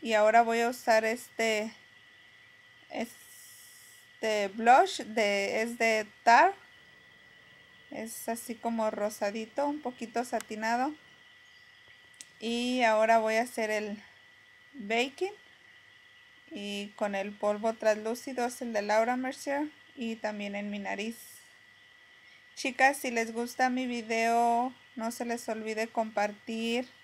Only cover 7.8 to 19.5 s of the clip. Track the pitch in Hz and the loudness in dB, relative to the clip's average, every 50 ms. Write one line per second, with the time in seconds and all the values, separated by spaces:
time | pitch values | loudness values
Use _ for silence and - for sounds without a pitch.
7.8 | - - - - 220 233 - - - - 226 233 - - 226 - - 233 233 226 | -18 -14 -12 -12 -10 -12 -12 -10 -6 -6 -6 -6 -6 -12 -10 -8 -6 -4 -2 0
8.8 | 220 214 214 208 208 214 214 - 214 202 202 226 220 226 - - 285 294 294 294 | -2 -2 -2 -2 -4 -4 -2 -2 -4 -4 -4 -6 -8 -8 -4 -2 -2 -2 -2 -4
9.8 | - 247 247 - 233 226 - 233 254 - 247 220 - - 220 214 220 220 240 247 | -6 -8 -8 -10 -10 -6 -4 -6 -4 -4 -4 -6 -6 -6 -8 -4 -2 -2 0 0
10.8 | 254 311 302 - - - - - - - - - - - - - - - - - | 0 -2 -4 -8 -16 -20 -20 -20 -20 -20 -20 -20 -20 -20 -20 -20 -20 -20 -20 -20
11.8 | - - - - - - - - - - - - 214 226 233 240 240 247 254 254 | -20 -20 -20 -20 -20 -20 -20 -20 -20 -20 -16 -10 -6 -4 -4 -2 -2 -2 0 2
12.8 | 240 220 220 214 220 220 226 226 220 220 220 220 247 247 - 240 220 214 214 208 | 2 4 4 4 4 4 4 4 4 2 2 0 0 -2 -4 -4 -4 -2 -2 -4
13.8 | 214 208 208 - - - - - - - - - - - - - - - - 277 | -4 -6 -8 -12 -14 -20 -20 -20 -20 -20 -20 -20 -20 -20 -20 -20 -20 -20 -16 -12
14.8 | 202 202 226 233 247 269 - - 370 392 427 - - - - - - - - - | -6 -2 0 0 0 -2 -4 -6 -6 -6 -6 -10 -20 -20 -20 -20 -20 -20 -20 -20
15.8 | - - - - - - - - - - - - - - 320 208 202 202 202 202 | -20 -20 -20 -20 -20 -20 -20 -20 -20 -20 -20 -20 -20 -16 -14 -10 -8 -6 -6 -6
16.8 | 202 202 - - 214 202 196 196 196 208 202 - 214 208 208 208 220 226 226 - | -8 -8 -6 -6 -4 -4 -2 -4 -6 -6 -6 -2 -2 -2 0 0 -2 -4 -2 2
17.8 | 240 220 214 214 214 220 240 247 - 285 262 254 240 254 254 - 254 233 226 208 | 2 2 2 2 0 -6 -6 -6 -8 -8 -4 -4 -4 -4 -4 -6 -8 -4 -4 -2
18.8 | 202 208 214 220 226 240 247 254 254 262 - - - 285 | 0 2 2 4 4 2 0 -2 -4 -6 -8 -8 -6 -4